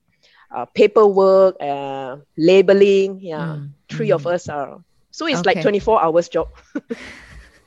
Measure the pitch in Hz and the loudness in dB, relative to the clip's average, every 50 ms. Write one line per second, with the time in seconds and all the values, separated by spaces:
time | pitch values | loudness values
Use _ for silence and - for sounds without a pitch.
0 | _ _ _ _ _ _ _ _ _ _ - 120 120 - _ - - 208 - 233 | _ _ _ _ _ _ _ _ _ _ -12 -12 -12 -10 _ 2 2 2 4 4
1 | 214 202 196 190 190 190 190 190 190 190 185 - - 143 143 139 139 139 135 135 | 4 4 4 4 4 4 6 6 4 4 2 -2 -6 -6 -6 -6 -6 -8 -8 -10
2 | 135 131 127 147 143 _ _ - 156 175 185 196 190 180 196 196 196 202 196 196 | -10 -10 -12 -14 -18 _ _ 0 2 4 4 4 4 4 4 4 4 4 4 2
3 | 196 190 196 190 196 175 156 151 165 165 156 147 143 143 143 _ _ _ - 156 | 0 -2 -4 -10 -12 -12 -10 -8 -8 -8 -8 -10 -12 -14 -18 _ _ _ -8 -6
4 | - 208 185 160 143 170 175 175 - - 151 147 139 135 139 - 175 _ _ _ | -2 -2 -2 -2 -2 -4 -6 -6 -6 -8 -10 -8 -10 -10 -12 -20 _ _ _ _
5 | _ _ _ - 311 330 277 170 180 - - 175 156 - 208 202 - 233 220 220 | _ _ _ -8 -6 -4 -4 -2 0 0 -2 0 0 -2 -2 0 0 0 0 2
6 | 160 165 156 170 170 - - 165 160 - - - _ _ _ 285 - _ 233 - | 0 2 0 0 -2 -2 -4 -6 -6 -6 -10 -20 _ _ _ -14 -12 _ -14 -14
7 | - - - - - - - - - _ _ _ _ | -14 -20 -20 -20 -20 -20 -20 -20 -20 _ _ _ _